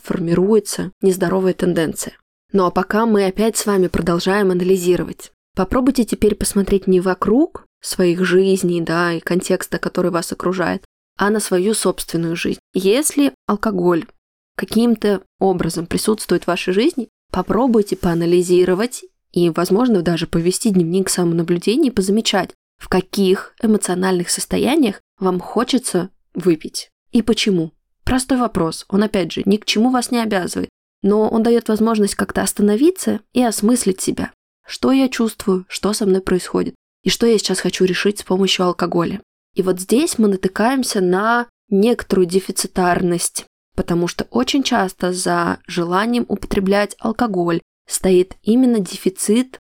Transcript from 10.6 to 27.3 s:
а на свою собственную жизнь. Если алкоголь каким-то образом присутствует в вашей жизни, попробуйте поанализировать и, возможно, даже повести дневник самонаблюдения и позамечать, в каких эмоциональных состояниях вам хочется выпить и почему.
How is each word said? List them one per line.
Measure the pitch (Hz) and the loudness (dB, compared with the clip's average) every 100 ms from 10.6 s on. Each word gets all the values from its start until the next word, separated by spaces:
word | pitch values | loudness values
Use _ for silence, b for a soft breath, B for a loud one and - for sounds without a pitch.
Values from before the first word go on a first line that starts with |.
| 175 190 - _ _ - | -2 -4 -8 _ _ -4
а | 202 | 0
на | 220 | 0
свою | 208 185 190 | 0 0 0
собственную | 214 190 180 - 165 165 | 0 -2 -4 -6 -4 -4
жизнь. | 170 - - _ | -4 -4 -6 _
Если | 185 190 240 302 - 277 - - | -2 2 2 0 0 0 -2 -4
алкоголь | 208 226 185 175 170 - _ _ _ _ - | -2 -2 0 2 0 -2 _ _ _ _ -10
каким-то | 196 220 240 220 208 190 - _ | -2 0 2 2 0 -2 -4 _
образом | 190 180 165 170 170 | 0 0 -2 -4 -4
присутствует | 180 - 220 - 175 | -2 -2 -2 0 -2
в | - | 0
вашей | 170 - | -4 -2
жизни, | 185 285 277 - _ _ | 0 0 0 -8 _ _
попробуйте | 185 180 190 262 226 202 | -6 -2 0 2 2 2
поанализировать | 185 180 170 170 175 180 180 180 185 247 - - _ _ | -2 0 0 2 2 4 4 4 0 -2 -6 -18 _ _
и, | 180 175 | 0 0
возможно, | 165 - 185 254 196 | 0 0 2 2 2
даже | 165 165 170 | 2 -2 -2
повести | 170 170 185 226 | -2 0 0 2
дневник | 185 165 185 190 | 2 2 0 0
самонаблюдения | - 175 170 170 175 196 254 277 | 0 0 0 0 0 0 2 2
и | |
позамечать, | 220 190 214 - 311 - - _ _ | 0 0 0 2 -2 -2 -10 _ _
в | - | -2
каких | 180 - - 190 196 - - | -2 0 0 2 2 -2 -4
эмоциональных | 220 202 - 180 190 180 175 | 0 0 0 -2 0 0 -2
состояниях | - - 185 214 320 233 - _ _ | -6 -4 -2 2 2 2 -2 _ _
вам | 185 180 | -2 -2
хочется | - 208 247 240 - 180 185 _ _ | -4 -4 0 -2 0 -4 -4 _ _
выпить | - 175 156 - - - _ _ | -2 0 0 -2 -12 -14 _ _
и | 240 | 0
почему. | 220 | 2